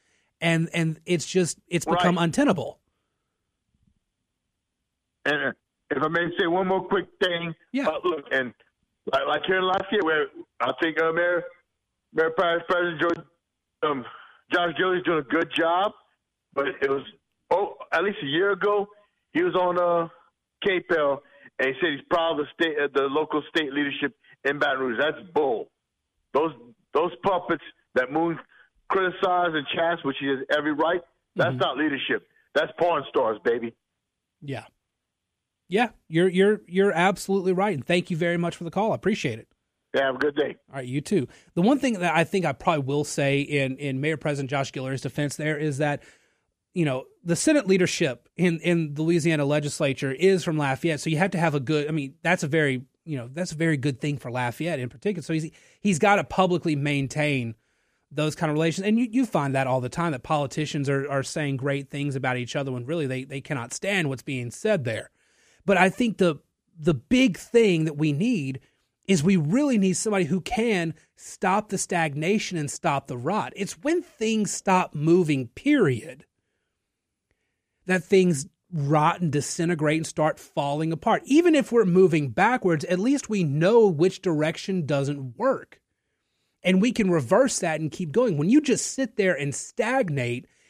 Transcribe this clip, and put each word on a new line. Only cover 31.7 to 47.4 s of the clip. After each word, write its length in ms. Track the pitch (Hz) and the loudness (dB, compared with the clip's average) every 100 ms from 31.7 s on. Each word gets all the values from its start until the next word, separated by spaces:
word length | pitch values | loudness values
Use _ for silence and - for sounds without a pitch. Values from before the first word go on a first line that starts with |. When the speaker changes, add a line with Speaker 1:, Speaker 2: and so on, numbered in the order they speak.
| 131 | -2
Speaker 2:
leadership. 500 | 156 135 - 113 - _ _ | -2 -2 -4 -6 -6 _ _
That's 180 | 180 165 - | -2 -2 0
porn 260 | 175 156 - | 0 0 0
stars, 300 | 147 113 107 | 0 0 0
baby. 300 | 120 120 117 - _ _ _ _ _ _ | 0 0 -2 -10 _ _ _ _ _ _
Speaker 1:
Yeah. 240 | 143 117 - _ _ _ _ _ _ _ _ _ _ | -12 -10 -12 _ _ _ _ _ _ _ _ _ _
Yeah, 220 | 190 233 - _ | 0 0 -4 _
you're, 200 | 160 185 | 2 4
you're, 320 | 180 196 208 - | 4 4 2 -2
you're 260 | 180 202 | 2 2
absolutely 600 | 165 185 185 - 196 180 | 4 2 2 -2 0 0
right, 220 | 180 208 | 0 0
and 100 | 147 | -2
thank 260 | - 175 175 | 0 0 0
you 60 | 160 | -2
very 220 | 170 170 | 0 0
much 180 | 170 - | -2 -6
for 80 | |
the 60 | 170 | -6
call. 220 | 190 220 | -2 -2
I 20 | |
appreciate 440 | - 185 214 139 113 | 0 -2 -2 -4 -6
it. 100 | - _ _ _ _ | -12 _ _ _ _
Speaker 2:
Yeah, 120 | 131 135 | 0 0
have 80 | |
a 40 | 127 | 0
good 180 | 151 143 | -2 0
day. 200 | 135 - _ | -2 -4 _
Speaker 1:
All 60 | 135 | -12
right, 100 | 123 | -6
you 140 | 139 | -6
too. 280 | - 190 123 - _ | 0 -2 -2 -8 _
The 80 | 170 | 0
one 160 | 202 285 | 2 4
thing 160 | 269 202 | 0 0
that 140 | 175 | 0
I 100 | 156 | 2
think 200 | 165 196 165 | 2 0 -2
I 60 | |
probably 320 | 127 - 160 | -2 0 0
will 200 | 131 147 | 0 -2
say 360 | 147 - 139 143 | -2 -2 0 0
in, 360 | 143 143 135 131 | 0 -2 -2 -4
in 220 | 143 131 | -6 -2
Mayor 160 | 147 151 | -2 -2
President 320 | 156 143 135 | -4 -4 -4
Josh 220 | 143 135 | -4 -4
Gilliard's 320 | 135 131 135 | -6 -6 -6
defense 340 | 135 - 147 - | -6 -4 -4 -4
there 220 | 151 147 | -4 -2
is 200 | 156 135 | -2 -2
that, 240 | 147 143 - _ _ _ _ _ _ | -2 -4 -10 _ _ _ _ _ _
you 100 | 180 | -2
know, 200 | 151 131 - _ | 0 -2 -6 _
the 120 | 170 | -2
Senate 300 | 170 | 0